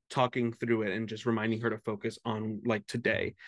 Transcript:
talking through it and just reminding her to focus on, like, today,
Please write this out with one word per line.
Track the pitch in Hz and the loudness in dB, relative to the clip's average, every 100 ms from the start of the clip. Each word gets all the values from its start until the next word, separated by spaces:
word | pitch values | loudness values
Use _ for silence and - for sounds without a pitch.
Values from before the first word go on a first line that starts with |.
| - | -6
talking | - 123 127 117 | 2 2 2 0
through | 113 117 110 | 0 2 2
it | 104 | 2
and | 98 110 | 0 -2
just | 110 120 | -4 0
reminding | 110 110 110 | 2 2 0
her | 117 | 0
to | 107 | -2
focus | - 104 113 107 117 | -4 -4 -4 -6 -4
on, | 107 107 104 120 | -2 -2 -2 0
like, | 107 - | 0 0
today, | 120 110 110 - - | -2 0 2 0 -6